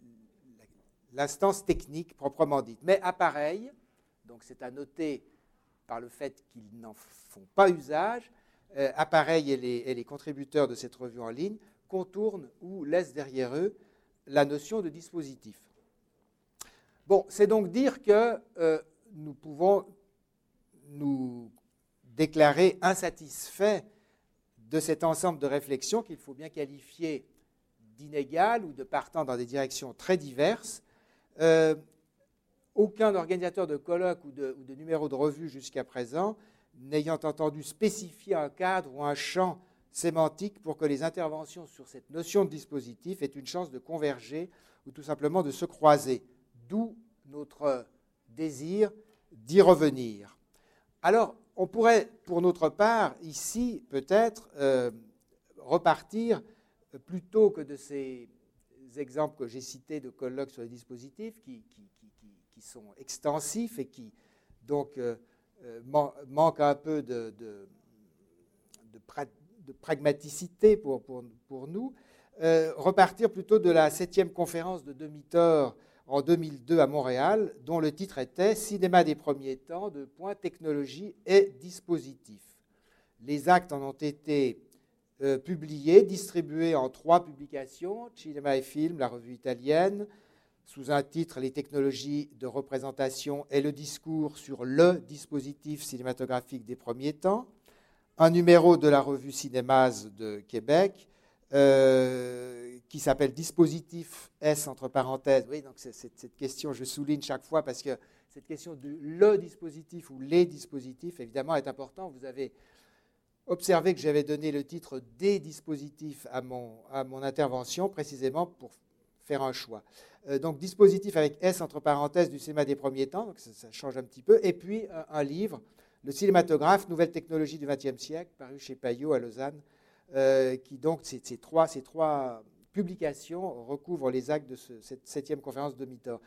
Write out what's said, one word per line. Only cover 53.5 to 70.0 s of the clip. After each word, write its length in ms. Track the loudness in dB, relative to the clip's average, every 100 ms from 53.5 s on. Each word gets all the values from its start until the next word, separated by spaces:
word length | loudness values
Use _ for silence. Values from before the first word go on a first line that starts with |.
| -4 -4 -6 -8
peut-être, 580 | -6 2 4 2 -2 -14 -2
euh, 340 | 2 2 0 -6 -20 _ _ _ _ -14
repartir, 840 | -2 0 2 0 -2 -6 -2 -2 -6 _ _ _ _
euh, 40 | -20
plutôt 520 | -14 -14 -2 4 4
que 100 | 2
de 160 | -12 -14
ces 540 | -12 -10 -10 -14 -20 _ _ _ _ _ -18 -12
exemples 400 | -8 -4 -4 -4
que 100 | -12
j'ai 140 | -12
cités 400 | -16 -18 -12 -12
de 80 | -12
colloques 420 | -10 -10 -8 -10
sur 120 | -10
les 60 | -16
dispositifs, 720 | -18 -20 -20 -20 -16 -16 -16
qui, 200 | -20 -20 _
qui, 220 | _ _ _
qui, 120 | _ _
qui, 120 | _ _ _
qui 80 | _
sont 320 | -20 -20 -20 -20
extensifs 800 | -18 -6 -4 -4 -4 -6 -6 -8
et 80 | -12
qui, 280 | -14 -20 _ _ _ _ _
donc, 340 | -4 -4 -4 -6
euh, 200 | -8 -8 _ _ _ _
euh, 160 | -20 -20
man-, 280 | -2 0 0 -6 -6
manquent 320 | 2 2 4
un 140 | 2
peu 280 | 2 -2 -4
de, 320 | -4 -8 -8 -14
de, 320 | -18 -18 -20 _ _ _ _ _ _ _ _ _ _ _ _
de 60 | -20
pra-, 300 | _ -12 -12 _ _ _ -20
de 60 |
pragmaticité 1080 | -12 -6 -2